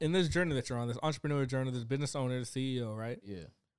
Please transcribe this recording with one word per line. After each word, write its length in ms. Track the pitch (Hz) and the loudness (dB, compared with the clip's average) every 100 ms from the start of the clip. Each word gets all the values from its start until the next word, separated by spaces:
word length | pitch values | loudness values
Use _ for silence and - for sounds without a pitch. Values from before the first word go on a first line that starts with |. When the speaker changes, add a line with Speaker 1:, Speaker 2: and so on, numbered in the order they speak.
Speaker 1:
in 100 | 156 | 2
this 160 | 185 165 | 4 4
journey 260 | 170 175 | 4 2
that 140 | 135 - | 2 0
you're 100 | 120 | -2
on, 100 | 120 | -2
this 100 | 117 | 0
entrepreneur 420 | 156 147 151 143 131 | -2 0 0 2 2
journey, 240 | 131 131 | 2 0
this 140 | 123 | -2
business 320 | 117 139 143 143 | -2 -2 0 0
owner, 220 | 127 127 | 0 0
the 60 | 120 | -2
C 320 | 131 131 127 | -2 0 0
E 40 | |
O, 120 | 117 | -2
right? 260 | 110 113 - | -4 -6 -6
Speaker 2:
Yeah. 200 | 98 95 78 - _ | -8 -10 -10 -18 _